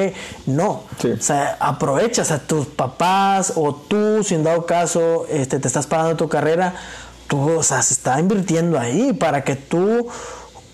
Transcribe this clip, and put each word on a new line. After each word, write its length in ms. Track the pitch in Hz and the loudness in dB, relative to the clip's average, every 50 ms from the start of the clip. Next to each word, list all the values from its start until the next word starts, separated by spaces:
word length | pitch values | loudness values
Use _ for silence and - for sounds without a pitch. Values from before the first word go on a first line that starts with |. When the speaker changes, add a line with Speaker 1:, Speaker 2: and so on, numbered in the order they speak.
| 196 185 190 - - - - - - | 0 0 -4 -8 -14 -14 -14 -8 -4
Speaker 1:
no. 360 | 139 135 151 180 208 156 - - - - - | -2 0 2 2 0 0 -4 -8 -14 -8 -4
Speaker 2:
Sí. 120 | - 120 | -2 -2
Speaker 1:
O 100 | 110 104 | -2 -2
sea, 340 | - - 147 143 143 - - - | -2 0 0 0 0 -2 -2 -2
aprovecha, 600 | - 147 139 - - 143 135 151 214 233 240 269 | -2 -2 0 0 0 0 2 2 0 2 0 0
o 20 | 262 | 0
sea, 120 | - 160 135 | 0 -2 -2
tus 260 | - - 165 151 131 | -2 -2 -2 -2 -2
papás 880 | - - - 139 117 - - 165 180 190 196 196 196 196 190 185 - - | -4 -4 -4 -4 -4 0 0 2 4 4 4 4 4 2 2 0 0 0
o 180 | 160 151 147 147 | 0 0 0 -2
tú, 480 | 139 - - 208 208 208 214 214 220 | -4 -4 -2 0 2 2 2 2 2
si 120 | 196 - 180 | 2 0 0
en 80 | 160 151 | 2 2
dado 220 | 160 170 170 165 | 2 2 2 0
caso, 580 | 170 170 175 170 160 - 175 165 165 165 165 165 - | 0 0 2 2 2 2 2 2 2 2 0 -2 -2
este, 280 | - 151 131 131 156 135 | -2 -2 -2 0 -2 -2
te 60 | 139 160 | -2 -2
estás 180 | - 151 139 | -2 -2 -2
pagando 300 | - 165 160 160 165 165 | 0 0 0 2 0 0
tu 120 | 156 170 151 | 0 0 0
carrera, 460 | - 147 147 156 160 175 185 180 - - - - - - - - - - - | 0 0 2 2 2 2 0 -2 -4 -8 -14 -16 -16 -16 -18 -20 -20 -14 -6
tú, 260 | - 147 139 139 156 165 160 | -2 -2 0 2 2 2 2
o 40 | |
sea, 180 | 139 - 139 131 | 2 0 0 0
se 140 | - - - | 0 0 0
está 260 | - - 135 127 147 | 0 0 0 2 2
invirtiendo 580 | 175 190 226 202 180 190 160 165 170 175 160 135 | 2 2 2 0 0 0 0 2 2 2 2 0
ahí 360 | 120 120 127 190 254 285 208 | 0 0 0 2 2 2 2
para 300 | 170 175 156 143 143 131 | 2 2 2 2 0 0
que 120 | 151 135 | -2 -4
tú 500 | 135 - - - 170 185 208 226 240 233 240 - - - - - - - - - - - - | -4 -4 -2 0 2 2 2 2 0 0 -4 -8 -12 -14 -14 -14 -16 -18 -20 -20 -20 -20 -20